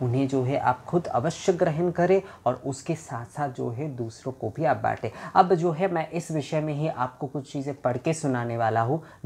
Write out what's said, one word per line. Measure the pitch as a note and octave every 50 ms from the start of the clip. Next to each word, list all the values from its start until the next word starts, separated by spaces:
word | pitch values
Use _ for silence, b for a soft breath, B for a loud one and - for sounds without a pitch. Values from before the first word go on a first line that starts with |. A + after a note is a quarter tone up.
| B2+
उन्हें | B2 A#2+ C3 C#3 C3+
जो | C#3 C3+ B2+
है | B2 C#3+ C3
आप | - A#2 B2+ - -
खुद | - - F3 E3+
अवश्य | - - B2 A#2+ E3 D#3+ - - - F#3
ग्रहण | D#3+ F#3 E3+ D3+ D#3 F3 F3+
करें | E3 - F3 F3 F#3+ G3 F#3+ B B B -
और | B2 B2 B2+ -
उसके | C#3 C#3 - - - D#3+
साथ | D3+ - - C3+ A#2 A#2
साथ | A#2 - - D3 C#3
जो | B2+ C3 B2+ B2
है | A#2 A2+ D3+ D#3 C3+
दूसरों | A#2+ A#2+ A2+ A2+ - - C3+ B2
को | - - A2 -
भी | - D#3
आप | D3 C3
बांटें। | A2 A2 A2+ A2 - - A2+ B B B B B
अब | - - F3+ G3
जो | E3+ E3 F3+ E3
है | D3 F#3 F#3+ F3
मैं | E3 D#3 -
इस | - E3+ D#3+ -
विषय | D#3+ D#3 C3+ - - D#3
में | D3+ D#3 D3
ही | C#3+ D3+ D#3
आपको | - - B2+ B2+ - - D3+
कुछ | C3 - D3+ C3 - -
चीज़ें | D3 C3+ C#3+ C3+ C#3
पढ़ | - B2+ B2
के | B2+ - E3 D#3+
सुनाने | - - C#3+ C3 B2 A#2+ A#2 A#2
वाला | A#2 A#2 A2 A2 A2+
हूँ, | A#2 A2+ D3 E3 D#3 B B B -